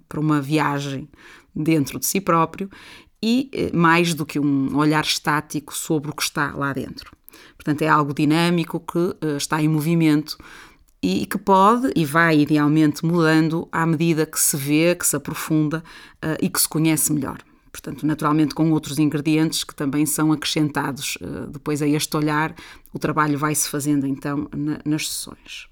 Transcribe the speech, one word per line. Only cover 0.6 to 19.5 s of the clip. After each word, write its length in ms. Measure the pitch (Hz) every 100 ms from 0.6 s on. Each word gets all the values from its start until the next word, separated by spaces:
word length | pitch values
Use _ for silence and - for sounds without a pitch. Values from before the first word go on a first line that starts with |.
| 147 143 143 135 147 - - - _
dentro 440 | - 156 160 131 139
de 60 |
si 160 | - 196
próprio 480 | 190 165 160 - 196 - - - - _
e, 280 | 220 247 269
eh, 180 | - -
mais 420 | 165 170 170 170
do 100 | 156
que 140 | 147 147
um 380 | 143 139 131 139
olhar 280 | 151 156
estático 680 | 151 - 160 151 151 151 135
sobre 360 | - - 160 147
o 40 |
que 80 | -
está 300 | - 160 143
lá 180 | 147 139
dentro. 380 | 131 131 - - - - - - -
Portanto, 260 | 156 147
é 60 | 156
algo 260 | 151 147
dinâmico 640 | 143 151 160 170 175 160 165
que, 360 | - 170 175 -
eh, 160 | 156 143
está 260 | - 156
em 60 | 151
movimento 720 | 151 156 170 160 151 - - - - - _ _ _
e 240 | 185 196 196
que 120 | 196
pode 540 | - 190 196 240 262
e 100 | -
vai 360 | 143 165 170 151
idealmente 640 | 147 151 147 156 151 -
mudando 640 | 165 175 160 160 160 165 -
à 140 | 165 165
medida 400 | 156 170 156 156
que 120 | -
se 180 | - 147
vê, 380 | 139 151 170
que 120 | 175 -
se 100 | 143
aprofunda, 640 | 147 156 - 156 151 160 - - - -
eh, 160 | 156 156
e 60 | 185
que 120 | -
se 80 | -
conhece 440 | 156 160 151 -
melhor. 260 | 151 - - - _ _
Portanto, 360 | - 156 151 147
naturalmente 480 | 151 151 156 147
com 160 | - 160
outros 260 | 151 151 143
ingredientes 640 | 147 147 151 156 160